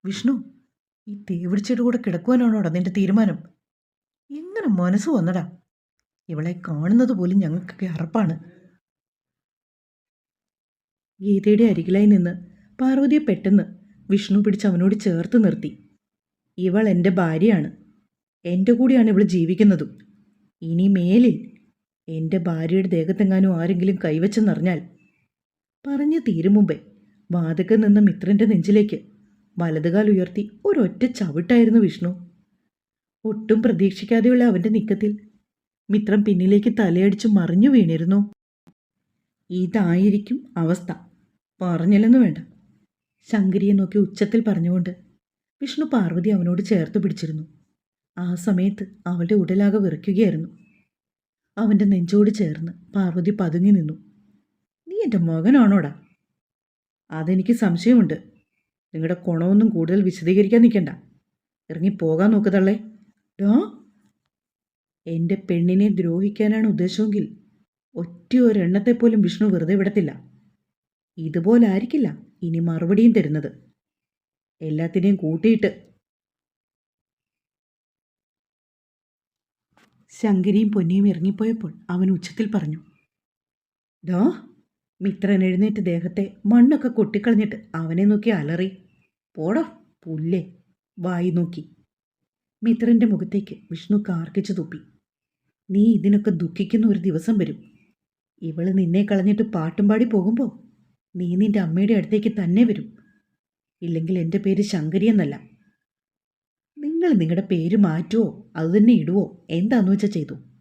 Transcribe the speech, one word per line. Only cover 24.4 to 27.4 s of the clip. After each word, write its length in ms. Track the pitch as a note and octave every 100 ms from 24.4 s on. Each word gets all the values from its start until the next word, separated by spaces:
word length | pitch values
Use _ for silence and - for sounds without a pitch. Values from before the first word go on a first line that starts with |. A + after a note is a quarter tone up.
| G#3+ D#3+ F3 E3 - _ _ _ _ _ _ _ _ _ C#4
പറഞ്ഞു 340 | C#4 D4 D#4+
തീരും 340 | - E3 E3+
മുമ്പേ 240 | G#3 F#3+ D3+ - _ _ _ _
വാതിൽക്കൽ 480 | F3